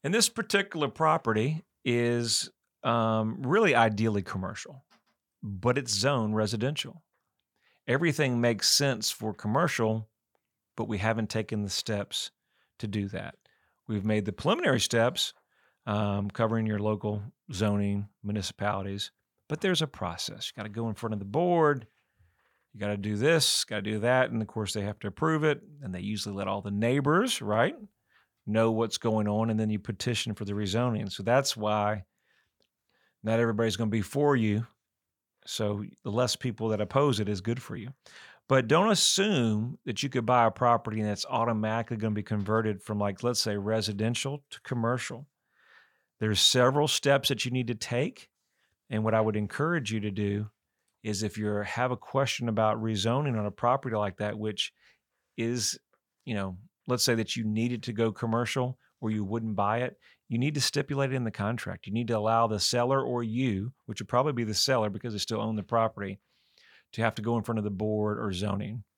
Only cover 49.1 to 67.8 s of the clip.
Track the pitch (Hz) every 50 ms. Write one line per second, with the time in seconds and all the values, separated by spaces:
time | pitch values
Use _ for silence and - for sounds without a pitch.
49.1 | 110 110 110 110 104 107 104 98 - - 147 160 175 165 123 101 110 110 101 107
50.1 | 98 107 104 101 101 104 107 107 _ _ _ _ _ _ _ _ _ _ - 107
51.1 | 104 95 110 104 - 110 107 104 104 104 104 98 - 117 123 127 127 - - -
52.1 | - 135 135 127 - - 127 117 110 107 110 107 107 113 110 113 110 101 95 113
53.1 | 120 135 151 139 120 110 104 104 98 - - 120 131 139 - 131 110 107 104 98
54.1 | 92 - 104 104 107 107 107 107 101 - - - _ _ _ _ _ _ _ _
55.1 | _ _ _ _ _ - 113 117 123 123 104 - - - _ _ _ _ _ _
56.1 | _ _ _ - 113 101 98 95 92 90 - - _ _ _ - 123 117 - 131
57.1 | 120 113 107 - - 120 110 107 107 110 117 123 123 113 - - 110 107 117 110
58.1 | 104 - - 113 113 117 120 117 - 135 127 127 127 _ _ _ _ _ - 110
59.1 | 110 107 101 95 107 117 113 110 104 95 101 101 110 120 123 123 - _ _ -
60.1 | _ _ _ _ 113 117 127 151 151 143 127 - - 143 135 - 143 139 139 127
61.1 | 131 131 120 110 - - 101 104 120 120 - 95 90 - - 95 101 117 120 110
62.1 | 117 107 104 110 113 113 117 113 110 101 - - - 120 120 127 135 135 127 123
63.1 | 123 120 120 113 110 120 135 127 101 95 101 127 - _ _ - 101 - 107 -
64.1 | - 123 135 151 139 120 117 107 107 - - - 135 120 107 104 95 95 - 120
65.1 | 107 104 - - 113 110 110 110 110 107 98 - 120 113 113 110 - - 101 98
66.1 | 101 - _ _ _ _ _ _ _ _ _ - - - _ _ - - 113 113
67.1 | - - 104 117 117 117 104 - 113 110 104 104 101 92